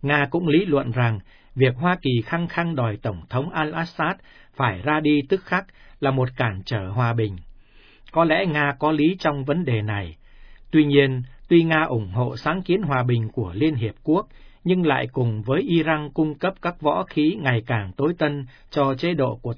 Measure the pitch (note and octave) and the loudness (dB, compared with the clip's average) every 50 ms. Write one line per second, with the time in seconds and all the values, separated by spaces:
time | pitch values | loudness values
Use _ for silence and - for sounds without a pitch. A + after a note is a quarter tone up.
0 | - C#3 C#3+ D3 C#3+ C#3 - E3+ F3+ E3 C#3+ D#3+ G3+ F#3+ D3 C#3 C3 B2 A#2 B2+ | 0 2 2 2 2 2 0 -2 2 4 4 4 4 4 0 0 0 0 0 2
1 | B2 A#2 A2 G2+ - - - - _ - - B2+ C3 C3 B2+ B2+ D3+ F3 F3+ F3+ | 2 2 0 -2 -6 -14 -20 -20 _ -14 0 2 2 2 2 2 0 0 0 2
2 | - C#3+ B2+ A#2+ A2 - - E3+ F3 E3+ - - E3+ E3+ E3 C#3 A#2+ A2+ G#2 G#2 | 0 0 0 0 0 0 -2 -4 -4 -4 -2 -2 -2 -2 -2 -2 -2 -2 -4 -4
3 | - A#2 G#2 F2 D#2+ - - B2 C#3 F3+ - - D#3 D3+ D#3 E3 E3 E3+ - - | -6 -6 -6 -6 -10 -6 -4 -4 -4 -4 -4 -4 -4 -2 -2 -6 -6 -6 -4 -4
4 | D#3+ D#3 F#3+ F#3+ - - - - - _ _ - C3+ A#2+ G2+ F2+ F2+ C#3 D3+ D#3 | -2 -2 -2 -6 -12 -20 -20 -20 -20 _ _ -2 -2 -2 -2 -2 -2 0 0 2
5 | D#3 D3 D3+ D3 C#3 - - F#3+ - - F#3 F#3 G3 - - - - - - - | 2 2 2 2 2 0 -2 -2 -2 -2 -4 -4 -4 -6 -18 -20 -20 -20 -12 -4
6 | - C#3 C3 C3 B2+ B2+ - - B2+ A#2 G2+ F#2 F#2+ - - G#2+ F#2+ F#2 G2+ B2 | -2 0 0 0 0 -2 0 -2 -2 -2 -2 -4 -8 -6 -6 -6 -4 -4 -2 -2
7 | B2 A#2 A#2 A#2 A2+ G#2+ F#2+ F2+ - - - - - _ _ - - - - _ | 0 0 0 0 -2 -2 -4 -8 -14 -18 -20 -20 -20 _ _ -20 -20 -20 -20 _
8 | - - - D#3+ E3+ E3 D#3 E3+ G3 F3+ D3+ D3 D3 C#3+ C#3 - D3 D3+ D#3+ D3+ | -20 -4 0 2 4 4 4 2 2 0 0 0 0 0 0 0 0 0 2 4
9 | D3 D#3+ F#3+ F#3+ - D#3+ D3 C#3+ C3+ C3+ C#3+ E3+ F3+ C#3 A#2+ A2 G#2 G#2 G#2+ G2+ | 4 2 2 2 -2 -2 -2 -2 -2 -2 -2 -2 0 0 0 0 0 -2 -4 -4
10 | F#2+ E2+ D#2+ - - - - - - - - - - - - D#3+ D3+ D3 C#3+ C#3+ | -6 -8 -12 -16 -20 -20 -20 -20 -20 -20 -20 -20 -18 0 4 4 4 6 6 4
11 | C#3 C3+ C3 B2+ B2 B2+ - - - - F3 E3+ E3 E3 D#3+ D#3 D#3+ D#3+ C3+ A#2 | 4 4 2 -4 -6 -8 -14 -20 -2 4 4 4 4 4 2 2 0 0 -2 -4
12 | G#2+ F#2 F2+ G#2+ B2 B2 B2+ A#2+ - D3 D#3+ F#3+ F#3 - E3+ G3+ G#3+ D3 C#3 C3 | -4 -4 -2 -2 -2 -2 -4 -6 -4 -4 -4 -4 -2 0 0 0 0 0 0 0
13 | B2 B2+ B2 A#2 A2 A2 - - A2 F2+ E2+ G2 C#3 D#3+ D#3 B2 G#2 G#2+ - - | 2 2 2 0 0 -2 -4 -4 -6 -4 -2 0 0 0 0 0 -4 -4 -6 -8
14 | - C#3+ D#3 F#3 G#3 - - - - - - _ _ F3 F3+ F#3 F3 D#3 C#3 B2+ | -2 0 0 0 0 -4 -12 -20 -20 -20 -20 _ _ 0 2 2 2 2 2 0
15 | B2+ B2 - - B2 A#2 A2 G#2+ G#2 A2+ C3 D#3+ A#3 C4+ E3+ E3 D#3 D#3+ D#3+ D3+ | -2 -4 -2 -2 -2 -2 -2 -4 -4 -2 -2 -2 0 2 0 0 2 2 0 -2
16 | D3+ D3 - - D3 D#3 D3 C#3+ - F3+ F#3+ - - E3+ F3 - D3 D3+ D3+ F3 | -2 -6 -2 -2 -2 -2 -2 -4 -4 -4 -4 -4 -8 -8 -8 -2 -2 0 0 0
17 | F#3+ - - - D3+ D#3 F#3 A3 E3 C3 B2 A2+ A2 - B2 A2 G2+ F#2+ F#2+ - | -2 -4 -2 0 2 2 0 0 -2 0 0 0 -2 -2 -4 -4 -4 -6 -6 -2
18 | C3+ D#3 F3 E3+ D#3 D3+ D3 C#3+ C3+ B2+ - - - - - D#3 C#3+ C3+ C3+ B2+ | -2 -2 0 0 -2 -2 -2 -4 -8 -12 -16 -20 -20 -8 -2 0 0 0 0 -2
19 | - E3+ F3+ D#3+ C3+ B2 A#2 A#2 - B2 A#2 | -2 -2 0 0 0 -2 -2 -6 -6 -8 -8